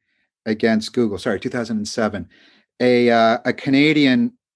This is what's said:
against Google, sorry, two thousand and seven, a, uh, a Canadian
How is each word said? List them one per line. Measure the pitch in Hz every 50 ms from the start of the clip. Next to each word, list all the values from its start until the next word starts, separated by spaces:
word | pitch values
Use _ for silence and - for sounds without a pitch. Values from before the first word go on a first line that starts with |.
| _ _ _ _ _ _ _ _ -
against | 113 110 107 - 113 113 107 107 - -
Google, | 127 120 107 101 92
sorry, | - 127 104 92
two | - 131
thousand | - 123 117 110 117 107
and | 104 104
seven, | - - 113 104 98 95 87 - _ _ _ _ _ _ _ _ _ -
a, | 123 123 123 120 123 120
uh, | 117 117 113 113 113 123 -
a | 127 120
Canadian | - - 143 135 135 143 156 156 151 143 135 127 120 120 120 - _ _ _ _